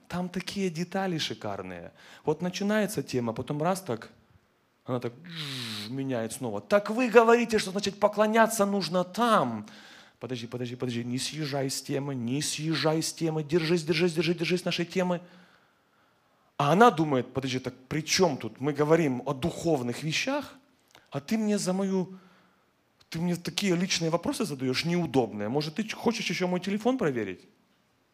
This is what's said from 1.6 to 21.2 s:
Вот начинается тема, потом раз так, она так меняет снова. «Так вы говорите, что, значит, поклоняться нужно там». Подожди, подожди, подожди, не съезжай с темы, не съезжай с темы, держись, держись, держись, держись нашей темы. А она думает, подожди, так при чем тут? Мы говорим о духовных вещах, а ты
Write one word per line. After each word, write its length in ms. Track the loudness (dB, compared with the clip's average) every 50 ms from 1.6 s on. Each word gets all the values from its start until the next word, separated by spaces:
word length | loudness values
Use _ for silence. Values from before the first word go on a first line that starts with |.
| -6 -8 -10 -10 -12 -14 -18 -20 -20 -20 -20 -6 -2
Вот 160 | -2 -2 0
начинается 640 | -2 -4 -2 -2 0 2 2 2 2 2 0 -4 -4
тема, 300 | -2 -2 0 0 0 -2
потом 280 | -4 -4 -4 -4 0
раз 200 | 0 0 0 0
так, 300 | -2 -4 -6 -6 -6 -12 -20 _ _ _ _ _ _ _ _ _ _ _ _ _ _
она 140 | -4 -4 -2
так 140 | -2 -6 -8 -10 -14 -14 -12 -10 -10 -8 -8 -8 -8 -8 -8 -8 -8 -8
меняет 440 | -6 -6 -4 -2 -2 -2 -2 -4 -4
снова. 280 | -6 -6 -4 -4 -6
«Так 280 | -2 2 2 2 2 2
вы 200 | 0 0 0 8
говорите, 500 | 8 8 10 10 8 6 6 2 0 0
что, 120 | 0 0
значит, 280 | -4 -4 -4 -4 0 2
поклоняться 680 | 2 2 4 4 2 4 6 6 6 6 4 2 0
нужно 380 | 2 2 0 -2 0 0 -2 -2
там». 640 | -2 -2 0 2 4 4 4 4 2 -2 -4 -8 -10 -14 -20 -20 -20 -20 -20 -20 -20 _ _
Подожди, 260 | -10 -8 -8 -8 -8
подожди, 300 | -8 -8 -8 -6 -8 -6
подожди, 280 | -4 -4 -2 -2 -2 -2
не 140 | -2 -4 -4
съезжай 520 | -4 -4 -6 -6 -4 -4 -2 -2 -2 -2
с 120 | -4 -6
темы, 320 | -6 -4 -4 -4 -4 -4 -4
не 280 | -4 -2 -2 -2 -2 -2
съезжай 580 | -2 -4 -2 -2 -2 -2 2 2 2 2 2
с 100 | 0 -2
темы, 320 | -4 -2 -2 -2 -2 -2 -2
держись, 400 | 0 0 0 2 2 2 0 2
держись, 300 | 0 0 2 2 2 2
держись, 240 | 2 0 0 0 0
держись 280 | 0 0 0 0 0
нашей 200 | -2 -2 -2 -4
темы. 340 | -2 -2 -2 0 0 0 -2 -4 -10 -18 -20 -20 -20 _ _ _ _ _ _ _ _ _ _ _ _ _ _ _ _ _ _ _ _ _ 0
А 160 | 2 4 6
она 180 | 8 6 6
думает, 420 | 6 4 0 0 0 0 0 -2 -6
подожди, 240 | -6 -6 -4 -4 -4
так 160 | -6 -6 -10 -10 -12 -8
при 140 | -8 -6
чем 360 | -4 -2 2 4 4 4 2 0
тут? 240 | -6 -10 -8 -4
Мы 100 | -4 -4
говорим 520 | 0 0 4 4 6 6 6 2 0 0 -2
о 80 | -4 -4
духовных 720 | -2 -2 -4 -4 -2 0 0 0 2 0 -2 -4 -4 -4
вещах, 500 | -4 -2 -2 -2 -2 -2 -4 -4 -8 -14 -20 _ _ _ _ _ _ -20 -20 -20 _
а 100 | -10
ты 200 | -10